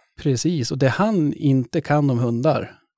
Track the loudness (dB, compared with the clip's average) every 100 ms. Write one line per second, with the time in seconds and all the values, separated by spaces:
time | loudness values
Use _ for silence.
0 | _ -6 -2 0 0 -2 -2 0 0 2
1 | 0 0 -2 0 2 2 0 -4 0 0
2 | 2 0 0 0 0 0 -4 -16 _